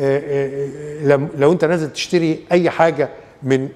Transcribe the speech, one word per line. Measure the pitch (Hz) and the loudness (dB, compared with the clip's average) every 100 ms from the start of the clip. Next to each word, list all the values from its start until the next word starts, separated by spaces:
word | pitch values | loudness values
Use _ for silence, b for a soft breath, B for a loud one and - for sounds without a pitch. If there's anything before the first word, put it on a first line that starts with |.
آه، | 139 139 | 0 0
آه، | 147 139 135 139 139 147 151 151 | 0 -2 -2 -4 -8 -8 -12 -2
آه، | 143 | 2
لم-، | 139 156 147 | 2 2 2
لو | 143 | 2
أنت | 175 | 4
نازل | 156 175 151 | 2 0 -2
تشتري | - - 175 165 156 - | -6 -2 0 0 -2 0
أي | 180 170 | 2 2
حاجة | - 165 147 131 - B B | 2 0 2 -4 -6 B B
من، | 131 131 131 | 0 0 0